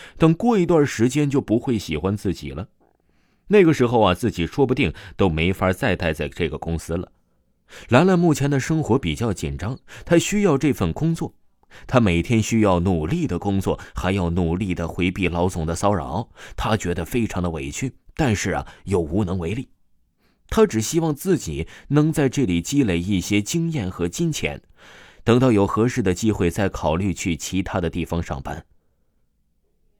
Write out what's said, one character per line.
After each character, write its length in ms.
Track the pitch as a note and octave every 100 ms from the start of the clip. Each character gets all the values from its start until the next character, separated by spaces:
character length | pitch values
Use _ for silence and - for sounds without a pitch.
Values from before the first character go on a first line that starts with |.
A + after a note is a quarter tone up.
| - -
等 160 | E3
过 240 | E3 A#3 A3
一 80 |
段 200 | E3+ E3+
时 220 | C#3+ - B2
间 220 | C3+ D3
就 100 | C3+
不 180 | - A2+
会 220 | C#3 A2+
喜 160 | -
欢 220 | D2+ F#2+ G#2
自 160 | G2+
己 180 | E2 C#2
了。 160 | C2+ - _ _ _ _ _ _ _ -
那 160 | G3+
个 100 | E3+
时 120 | C#3+
候 160 | A#2+ A#2
啊， 120 | G2+
自 180 | F2 A2+
己 160 | F2 E2
说 180 | -
不 80 | C3
定 200 | B2+ G2 - -
都 140 | - G2
没 240 | D#2 E2+
法 180 | F#2+ F#2
再 240 | F#2 B2+
待 160 | F2 E2+
在 160 | D#2 D2
这 220 | - E2
个 80 | -
公 200 | E2 E2
司 180 | - F2
了。 140 | - _ _ _ _ _ _ - -
兰 160 | B2
兰 140 | F3+ F3+
目 140 | F3
前 160 | D3 C#3
的 100 | C#3
生 240 | - D#3+
活 160 | C#3+ -
比 160 | -
较 160 | D2 A#2
紧 260 | F#2 D2+ C#2
张， 220 | G2+ - - -
她 140 | - E3+
需 240 | - G#3
要 160 | G3 C#3
这 160 | D3+
份 180 | A#2+ F2+
工 240 | D2+ D#3+
作， 200 | E3 E3 - _ _ _ - -
她 120 | B2
每 220 | G#2+ E2+
天 200 | E2 A2+
需 200 | G#2 A2+
要 180 | G#2 F2
努 240 | F2+ E2+
力 220 | D#2 F3 C#3+
的 120 | F2
工 200 | G2+ G2
作， 200 | F#2 D2+ -
还 180 | - F#2
要 180 | G2 F2
努 260 | E2+ E2+
力 180 | F2+ G2+
的 140 | E2+ E2
回 240 | - F2+
避 160 | F#2 F2
老 200 | F2 F#2
总 180 | F2+
的 100 | D#2+
骚 180 | E2 G2+
扰， 360 | G2+ C2 E2+ - - -
她 200 | - -
觉 180 | A2 F2+
得 120 | F2
非 220 | E2 B2 G#2+
常 160 | -
的 60 | F2
委 180 | D#2+ C#2
屈， 240 | - C3+ - -
但 200 | - C#3+
是 160 | G#2 G2
啊， 160 | D2 - -
又 140 | - F#2+
无 240 | D#2 F2+
能 160 | F#2 F#2
为 140 | E2
力。 160 | G#2+ - _ _ _ _ _ _ _ _
她 200 | - G#3+
只 140 | A2+
希 180 | - E3
望 160 | D#3+
自 220 | D3 F#3+ E3
己 300 | - C#2+ - - -
能 240 | C#3+ D#3
在 160 | D#3+ C3+
这 180 | -
里 160 | A2 E2+
积 220 | - C#3
累 160 | A#2 E2+
一 220 | F2+ F#2+
些 200 | - G#2
经 300 | G#2 E3+ E3
验 180 | D#3 F#2
和 180 | - F2+
金 240 | - E3+
钱， 300 | D3 - C#2+ - _ - - - -
等 160 | - B2
到 120 | C3
有 140 | G#2
合 220 | G2 - A#2+
适 160 | B2
的 100 | F#2+
机 180 | F2+ A2
会 200 | G2+ F2+
再 180 | F#2+ F#2+
考 260 | - D#2+
虑 160 | E2 G2
去 240 | E2 F#2+
其 280 | D#2+ - F#2
他 180 | F#2 G2+
的 80 | E2
地 160 | F2+
方 160 | D#2 E2+
上 180 | - C#2
班。 240 | C2 D2 - _ _ _ _ _ _ _ _ _ _ _ _